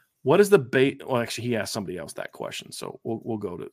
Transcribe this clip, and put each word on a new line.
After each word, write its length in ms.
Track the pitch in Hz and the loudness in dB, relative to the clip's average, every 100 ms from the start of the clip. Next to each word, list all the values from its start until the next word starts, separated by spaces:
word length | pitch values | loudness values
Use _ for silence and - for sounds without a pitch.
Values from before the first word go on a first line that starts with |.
| _ _ | _ _
what 160 | 127 175 | 2 6
is 80 | 202 | 8
the 80 | 196 | 6
bait? 440 | 117 135 135 135 - | 6 4 4 2 -2
Well, 140 | 127 | -2
actually, 280 | 113 - 120 | -2 -4 -2
he 80 | 110 | -2
asked 160 | 101 | -2
somebody 260 | 117 90 90 | -6 -6 -8
else 140 | 73 | -10
that 180 | - - | -10 -12
question, 380 | - - - - | -10 -10 -10 -14
so 280 | - 50 - | -12 -12 -10
we'll, 160 | 120 113 | -8 -6
we'll 140 | 117 110 | -6 -6
go 180 | 101 87 | -6 -8
to 120 | - | -12